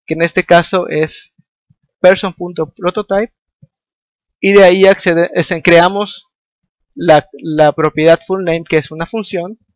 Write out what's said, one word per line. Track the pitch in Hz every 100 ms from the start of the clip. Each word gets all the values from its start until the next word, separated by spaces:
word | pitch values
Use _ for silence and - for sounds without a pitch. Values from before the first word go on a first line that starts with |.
| -
que |
en | 160
este | 165 -
caso | - 175 165 190 180
es | 151 156 - - _ _ _ _ _ _ _
person.prototype, | 185 190 190 - 175 170 156 - 180 208 208 196 226 _ _ _ _ _ _ _ _ _ _ _
y | 190
de | 202
ahí | 185 185 190
accede-, | 196 185 170 175
es | 180 -
en, | 170
creamos | 180 170 180 202 202 - _ _ _ _ _ _ _
la, | - 175 151 -
la | - 165 151 151
propiedad | 143 156 151 160 165 -
full | 190
name, | 175 165
que | 160 160
es | -
una | 156 165
función, | 226 196 180 180 220 _